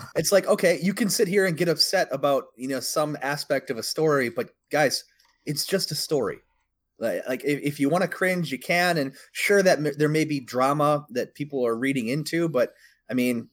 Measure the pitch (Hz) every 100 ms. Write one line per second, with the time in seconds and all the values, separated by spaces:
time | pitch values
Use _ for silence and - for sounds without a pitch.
0 | - - 165 196 190 208 185 170 175 196
1 | 214 - 208 202 190 156 170 160 - 190
2 | 170 135 143 135 - - 131 131 120 -
3 | 151 147 131 143 - 139 - 117 107 -
4 | 156 143 120 120 117 _ _ 143 143 -
5 | - _ _ _ - 147 - 190 - 151
6 | - 147 101 67 _ _ _ _ _ _
7 | 113 90 - 131 - 143 143 143 139 170
8 | 185 - 185 180 156 131 - 175 180 170
9 | 135 - - - - 202 185 151 151 143
10 | 151 156 156 147 120 123 131 147 147 147
11 | 147 123 110 - 147 139 120 113 135 135
12 | 113 143 156 165 170 135 120 - _ _
13 | - 127 123 117 113